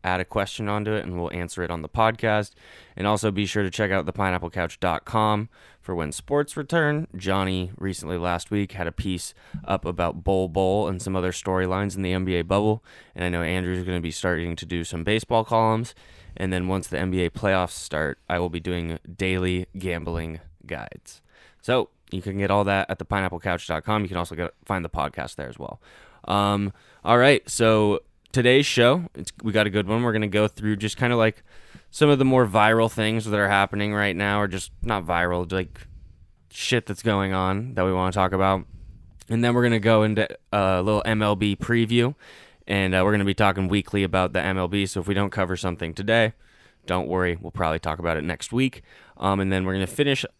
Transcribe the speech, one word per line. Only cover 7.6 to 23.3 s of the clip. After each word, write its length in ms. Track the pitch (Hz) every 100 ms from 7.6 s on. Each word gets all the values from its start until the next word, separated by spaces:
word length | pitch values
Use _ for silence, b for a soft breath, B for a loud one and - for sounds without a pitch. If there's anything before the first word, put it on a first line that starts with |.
| 90 95
recently 400 | 95 90 78 87
last 340 | 87 87 -
week 220 | 104 101
had 120 | 101 85
a 60 |
piece 420 | - 98 90 - - B B -
up 200 | 98 82
about 380 | 87 87 -
Bol 240 | 92 95 92
Bol 380 | 82 95 101 92
and 140 | 92
some 140 | 95 95
other 160 | 90
storylines 640 | 90 - 92 92 92 101 95
in 80 |
the 100 | 95
N 120 | 92 92
B 100 | 87
A 80 |
bubble. 400 | 85 95 107 110 B B B -
And 80 |
I 60 | 90
know 120 | 87
Andrew's 420 | 82 92 90 90
gonna 180 | 90 90
be 100 | 82
starting 440 | 78 92 85 85 82
to 100 | 80
do 180 | 85
some 200 | 82 85
baseball 400 | 85 110 - 117
columns. 520 | 110 113 113 110 117 - B B B -
And 140 | 95
then 160 | 92 92
once 200 | 95 -
the 120 | 73
N 100 | 92
B 100 | 92
A 80 | 87
playoffs 420 | - 104 95 90
start, 480 | - - 76 76 64 _
I 100 | 87
will 100 | 90
be 100 | 85
doing 400 | 82 90 82 82 - 90
daily 520 | 92 92 92 90 90 98
gambling 640 | 92 85 78 82 82 78 - - -
guides. 560 | 73 - - - - _ b b b
So 280 | - 131 - _ _
you 100 | 95
can 160 | 101 98
get 140 | 98
all 120 | 98 101
that 240 | 98 -
at 100 | 95
the 60 | 85
pineapple 340 | 101 92